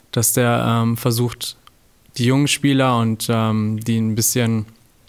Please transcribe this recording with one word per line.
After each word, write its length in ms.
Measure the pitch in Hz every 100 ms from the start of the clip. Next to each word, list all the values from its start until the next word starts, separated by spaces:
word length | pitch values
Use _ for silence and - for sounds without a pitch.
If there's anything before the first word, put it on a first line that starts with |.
| _
dass 220 | - 113
der, 300 | - 120 117 120
ähm, 300 | 117 113 113
versucht, 600 | 127 117 123 - - - - _ _ _ _ -
die 80 | 120
jungen 220 | 135 143
Spieler 520 | - 143 135 131 120
und, 280 | 113 110 -
ähm, 500 | 113 110 110 107 110
die 160 | 113 113
ein 140 | 110
bisschen 540 | 107 - 127 113 113 107 - _ _